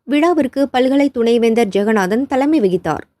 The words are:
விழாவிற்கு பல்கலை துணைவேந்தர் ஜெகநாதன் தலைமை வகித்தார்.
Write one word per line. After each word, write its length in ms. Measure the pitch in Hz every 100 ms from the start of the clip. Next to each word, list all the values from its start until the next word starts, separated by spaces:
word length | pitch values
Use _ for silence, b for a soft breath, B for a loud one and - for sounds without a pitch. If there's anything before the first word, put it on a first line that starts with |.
விழாவிற்கு 680 | - 294 330 320 262 277 277
பல்கலை 400 | 254 262 277 277
துணைவேந்தர் 580 | 247 233 233 226 226 214
ஜெகநாதன் 580 | 196 202 214 185 226 277
தலைமை 360 | 262 277 311
வகித்தார். 440 | 196 175 175 151 - _